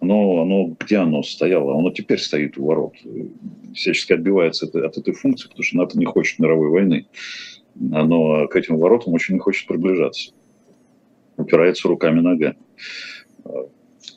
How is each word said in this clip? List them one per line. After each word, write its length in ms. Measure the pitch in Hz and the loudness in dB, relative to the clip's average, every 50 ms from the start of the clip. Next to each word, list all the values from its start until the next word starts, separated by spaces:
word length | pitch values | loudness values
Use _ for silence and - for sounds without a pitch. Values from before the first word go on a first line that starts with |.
Оно, 400 | 87 90 101 107 104 98 90 85 | -2 0 2 2 2 2 2 2
оно, 340 | 82 90 98 98 92 85 80 - | 0 2 2 0 0 -2 -4 -8
где 180 | - - 107 | -4 0 0
оно 260 | 101 90 82 78 73 67 | 2 2 2 0 -2 -4
стояло? 540 | - - - 78 87 92 82 71 69 67 | -6 -4 -2 0 2 2 2 2 0 0
Оно 140 | 76 85 90 | 0 0 0
теперь 280 | - - - - - 95 | -2 -4 -2 -2 -2 -2
стоит 380 | - - - 76 73 73 - | -2 -2 -2 -2 -2 -2 -4
у 80 | 69 67 | -4 -2
ворот. 280 | 76 80 80 67 - - - - 60 - - - - - - - - - - - - - | 0 0 0 -2 -4 -8 -14 -18 -14 -12 -12 -12 -12 -14 -16 -18 -18 -18 -18 -20 -18 -12
Всячески 400 | - - - - - - - 92 | -6 -4 -2 -2 -2 0 0 0
отбивается 520 | 85 82 95 98 95 85 80 80 - 82 | 0 2 2 2 2 2 2 0 -4 -6
от, 100 | 78 - | -6 -4
от 220 | 85 - 80 - | -4 -4 -4 -6
этой 160 | 90 - - 90 | -6 -6 -6 -4
функции, 340 | - - 139 127 - - | -2 -2 -2 -2 -2 -6
потому 160 | - _ - - | -14 _ -8 -4
что 140 | - - | -2 0
нато 220 | 123 - - - 110 | 0 0 0 0 -2
не 60 | - | -2
хочет 340 | - - - 78 - - - | 0 2 0 0 0 0 0
мировой 300 | 80 78 80 80 78 76 | 2 4 4 4 4 4
войны. 360 | 80 92 101 92 82 - - _ - - - - - - - - - - _ _ - - - 64 | 4 4 4 4 2 0 -2 _ -14 -18 -16 -16 -16 -16 -16 -18 -20 -20 _ _ -10 -6 -6 -2
Оно 560 | - 78 78 80 82 82 80 78 78 76 76 | 0 0 2 4 4 4 4 4 4 2 2
к 80 | - - | 2 0
этим 220 | 92 - - 82 | 0 0 0 0
воротам 360 | 78 82 90 117 120 - - 82 | 2 4 4 4 4 2 0 -2
очень 220 | - - - 92 | -2 0 0 -2
не 40 | 87 | -2
хочет 280 | - 101 92 - - | 0 -2 -2 -2 -4
приближаться. 640 | - 92 82 85 95 92 85 76 - - - - - _ _ _ _ _ _ _ _ _ _ _ _ _ _ _ _ _ _ _ _ _ | -4 -2 0 0 0 2 2 0 -2 -2 -6 -12 -14 _ _ _ _ _ _ _ _ _ _ _ _ _ _ _ _ _ _ _ _ _
Упирается 500 | - 76 - - 80 82 90 87 - - | -10 -2 2 4 4 4 4 2 2 0
руками 320 | 87 85 - - 82 78 82 | 0 0 2 2 2 2 4
и 20 | |
ногами. 360 | 85 87 90 80 76 69 - - _ _ _ - - - - - - - - - - _ _ - - - - 69 67 69 _ _ _ _ _ _ - - - | 2 2 2 2 2 0 -2 -6 _ _ _ -20 -18 -18 -16 -16 -16 -16 -18 -20 -20 _ _ -20 -16 -12 -10 -10 -10 -12 _ _ _ _ _ _ -20 -20 -20